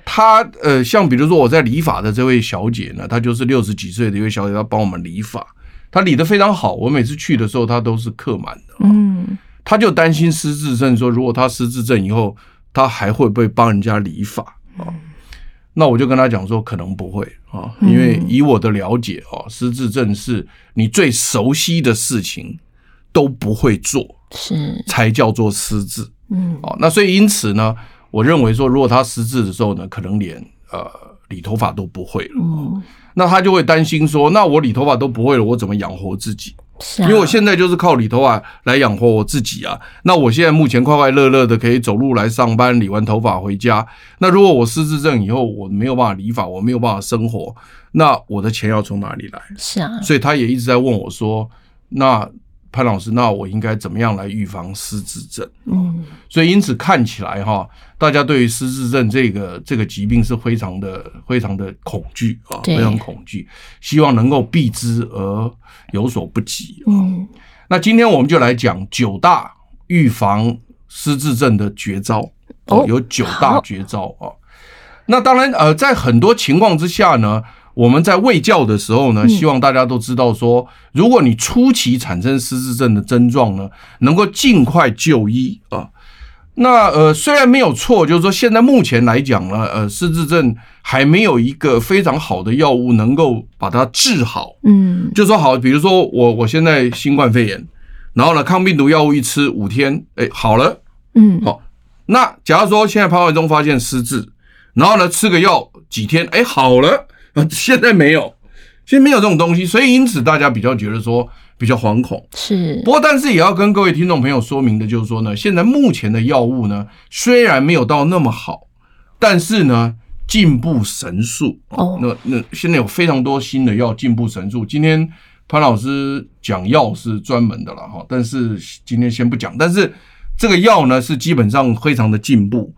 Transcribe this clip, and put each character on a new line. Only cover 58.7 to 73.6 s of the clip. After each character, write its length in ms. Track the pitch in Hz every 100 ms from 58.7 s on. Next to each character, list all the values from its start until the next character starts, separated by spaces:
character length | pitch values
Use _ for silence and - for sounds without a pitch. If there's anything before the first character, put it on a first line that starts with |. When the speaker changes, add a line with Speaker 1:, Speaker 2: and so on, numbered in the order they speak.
Speaker 1:
智 200 | 131 120
症 180 | 131 113
这 220 | 131 120
个， 280 | 98 95 87
这 100 | - 123
个 100 | 104
疾 180 | -
病 180 | 101 117
是 140 | 110 117
非 180 | 117
常 240 | 117 98 92
的， 320 | 98 92 - - -
非 140 | 127
常 160 | 104 95
的 180 | 98 -
恐 200 | - 104 -
惧 260 | - 117 113 _
啊， 120 | -
Speaker 2:
对。 140 | - 156
Speaker 1:
非 60 |
常 160 | 113 107
恐 180 | - -
惧， 240 | - 98 - - - -
希 200 | - 147
望 140 | 147
能 140 | 117 123
够 140 | 139
避 260 | 117 165 120
之 320 | 113 117 117 117
而 380 | 107 98 104 117 - _ - -
有 140 | 98 123
所 200 | 110 87
不 120 | -
及 400 | 107 - - -
啊。 80 | 220
Speaker 2:
嗯。 340 | 202 185 180 196 - _ _ _
Speaker 1:
那 80 | 180
今 180 | 214 226
天 100 | 233
我 120 | 156
们 100 | 139
就 100 | 165
来 140 | 123
讲 340 | 123 120 90 98
九 260 | - 110 98
大 340 | 175 160 - - _ - _
预 220 | 175 135
防 460 | 113 101 104 117 117 - _ _
失 280 | - 151 139
智 180 | 147
症 220 | 120 135 104
的 160 | 101
绝 260 | - - 98
招， 220 | 101 110 151 _ _ - -
哦， 140 | 214
Speaker 2:
哦， 40 | 269
Speaker 1:
有 140 | 123
九 220 | 117 - 110 -
大 180 | 139 269